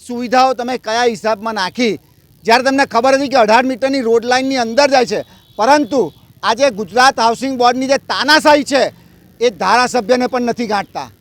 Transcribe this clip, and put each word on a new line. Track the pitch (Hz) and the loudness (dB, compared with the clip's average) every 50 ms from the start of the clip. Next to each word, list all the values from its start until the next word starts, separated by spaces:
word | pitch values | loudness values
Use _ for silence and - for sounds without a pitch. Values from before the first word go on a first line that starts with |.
| - - | -10 -10
સુવિધાઓ | 240 240 247 233 240 254 262 262 254 | -10 -8 -6 0 2 2 2 2 0
તમે | - 240 240 254 233 | -2 -6 -6 -8 -8
કયા | - 220 220 240 247 | -6 -4 -2 0 0
હિસાબમાં | 240 226 175 - 214 220 202 214 226 220 | 0 -2 -2 -4 -4 -4 -4 -6 -6 -6
નાખી? | 208 190 185 - - 247 220 180 131 _ _ _ _ _ _ _ _ - | -4 -6 -6 -4 -2 -2 -2 -2 -4 _ _ _ _ _ _ _ _ -2
જ્યારે | 185 226 247 240 | 0 2 2 2
તમને | 269 269 277 277 | 0 0 0 0
ખબર | - 208 233 240 262 269 | 0 0 0 2 2 2
હતી | 269 285 262 | 0 0 0
કે | 254 262 | 0 2
અઢાર | 220 208 214 240 254 | 2 4 4 2 2
મીટરની | 262 262 208 262 269 269 277 | 0 -2 -4 -4 -2 -2 -2
રોડ | 240 226 226 233 220 | 0 0 0 0 0
લાઇનની | 247 247 254 262 269 269 262 | 0 0 0 0 -2 -2 -2
અંદર | 233 226 233 262 285 269 | -4 -2 0 2 2 4
જાય | 269 262 247 | 4 2 0
છે, | - 208 165 127 - _ _ _ _ _ - | 0 -2 -6 -8 -10 _ _ _ _ _ -2
પરંતુ | 208 247 285 302 294 196 285 262 196 147 - _ _ _ _ _ - | 2 2 2 2 2 0 -2 -2 -2 -2 -6 _ _ _ _ _ -4
આજે | 196 233 220 277 277 | -2 0 0 0 0
ગુજરાત | 208 185 214 160 190 247 254 269 269 262 | 0 -2 -6 -4 0 2 4 4 4 2
હાઉસિંગ | 226 233 233 - 240 269 269 240 | 0 0 0 -2 -4 -6 -2 0
બોર્ડની | 247 240 247 254 269 262 | 2 2 2 0 0 -2
જે | 277 262 | -2 -2
તાનાશાહી | - - 214 190 233 277 302 311 - 302 294 294 277 | -2 -4 -6 -4 0 2 2 4 4 4 4 4 2
છે | - 285 262 214 147 - _ _ _ _ _ _ _ _ - | 0 -2 -2 -2 -2 -4 _ _ _ _ _ _ _ _ -4
એ | 226 247 | -2 -2
ધારાસભ્યને | 202 156 196 185 208 240 247 240 - 247 208 185 254 247 247 240 | -2 -2 -2 0 2 2 2 0 0 -2 -2 0 0 0 0 -2
પણ | 262 247 | -4 -4
નથી | 240 233 233 - 240 196 | -4 -4 -4 -4 -4 -4
ગાંઠતા. | 214 202 185 - - 165 139 117 - _ | -4 -6 -6 -8 -10 -12 -12 -14 -16 _